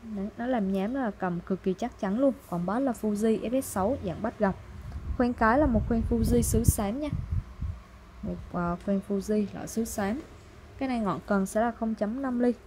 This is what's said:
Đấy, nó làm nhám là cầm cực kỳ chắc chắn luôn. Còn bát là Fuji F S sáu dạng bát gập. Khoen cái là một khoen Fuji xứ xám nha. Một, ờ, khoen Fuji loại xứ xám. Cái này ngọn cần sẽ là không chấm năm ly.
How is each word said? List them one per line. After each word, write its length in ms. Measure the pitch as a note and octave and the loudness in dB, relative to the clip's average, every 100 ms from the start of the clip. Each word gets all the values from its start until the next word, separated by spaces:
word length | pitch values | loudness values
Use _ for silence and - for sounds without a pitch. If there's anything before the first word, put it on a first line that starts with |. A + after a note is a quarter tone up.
| A#3 G#3 | -8 -6
Đấy, 140 | G3+ - | -6 -4
nó 80 | A#3+ | -2
làm 280 | B3 F#3+ | 0 2
nhám 200 | G3 G3+ | 0 0
là 180 | C4+ A#3+ | -2 -4
cầm 280 | G3 F#3 F3 | -2 -4 -4
cực 240 | - F#3 | -4 -2
kỳ 100 | F#3+ | 0
chắc 260 | F#3 A#3+ - | -2 -4 -4
chắn 200 | G3 G#3+ | -2 4
luôn. 140 | C#4 A3+ - | 4 2 -6
Còn 160 | F3 F3 | -4 0
bát 140 | A3 | 0
là 120 | C4+ A3+ | 0 0
Fuji 380 | G#3+ G#3 A3+ A3 | -2 2 2 2
F 200 | A3 C4 | 2 -2
S 40 | C4+ | 0
sáu 320 | G#3 F#3+ C#4 F#3+ | 0 0 0 -2
dạng 160 | D#3 | -2
bát 180 | G#3+ - | -4 2
gập. 160 | G3 - - - - - - - | 0 0 -8 -12 -10 -8 -6 0
Khoen 160 | B3 | 0
cái 260 | B3 A3 B3+ | 4 4 6
là 60 | D4+ | 6
một 160 | A3 - | 4 2
khoen 140 | A3+ A3 | 0 2
Fuji 320 | A#3+ A3+ A#3+ | 2 4 4
xứ 220 | A#3 A#3+ | 4 4
xám 360 | A#3 - G3+ B3 | 4 2 -2 -2
nha. 100 | D4+ - - - - - - - - - - - | -4 -4 -2 -4 -4 -8 -8 -8 -14 -20 -20 -10
Một, 140 | - F3 - | -8 -8 -6
ờ, 260 | F3+ F3 F3 - | -2 0 -2 0
khoen 140 | G3 F#3+ | -2 0
Fuji 360 | G3+ F#3+ G#3+ G3+ | -2 2 0 0
loại 140 | E3+ - | -4 -6
xứ 180 | - A3+ | -4 -2
xám. 360 | - G3 B3+ - - - - - - | -2 -2 -2 -6 -18 -20 -20 -20 -6
Cái 120 | C4 | -2
này 100 | A#3+ | 0
ngọn 200 | G#3 E3 - | 0 -2 0
cần 200 | G3+ F#3+ | 0 2
sẽ 160 | G#3+ | 2
là 100 | A#3 | 0
không 240 | A#3 A3+ A3 | 0 -4 -2
chấm 260 | G#3 B3 | -4 -2
năm 180 | C4+ A#3+ | -2 2
ly. 140 | B3 A#3 | 2 2